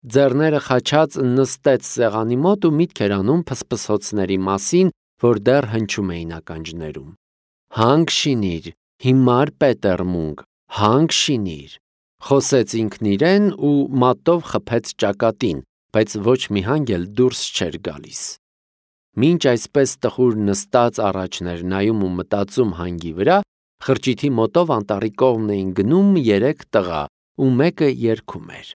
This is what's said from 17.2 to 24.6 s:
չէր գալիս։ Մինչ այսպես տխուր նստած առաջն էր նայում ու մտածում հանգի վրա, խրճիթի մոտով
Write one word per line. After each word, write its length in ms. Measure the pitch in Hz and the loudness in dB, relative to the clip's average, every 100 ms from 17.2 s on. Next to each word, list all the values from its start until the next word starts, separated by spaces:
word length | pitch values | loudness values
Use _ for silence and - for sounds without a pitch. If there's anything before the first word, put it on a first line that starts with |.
| 127 - - | 0 0 -8
չէր 340 | - 90 - | -4 -6 -6
գալիս։ 420 | 90 73 - - - - _ _ _ _ _ _ _ - | -10 -12 -14 -12 -12 -14 _ _ _ _ _ _ _ 0
Մինչ 240 | 139 175 | 2 2
այսպես 460 | 143 120 - 143 131 - | 2 0 0 0 0 0
տխուր 420 | 120 - 127 107 | -4 2 2 2
նստած 560 | 101 98 - 123 120 104 | 0 -2 0 2 2 0
առաջն 440 | 104 95 92 - 87 | -4 -2 -6 -8 -8
էր 140 | 85 90 | -8 -4
նայում 340 | 95 104 113 | -2 0 0
ու 120 | 95 | -2
մտածում 580 | 87 90 101 98 - 117 | -4 -4 -4 -4 -2 -2
հանգի 380 | 85 90 87 85 | -2 -6 -6 -8
վրա, 240 | 80 110 190 202 _ _ _ | -2 2 2 0 _ _ _
խրճիթի 480 | - 131 - 117 147 | -2 -2 0 -2 0
մոտով 480 | 120 113 170 | 0 2 2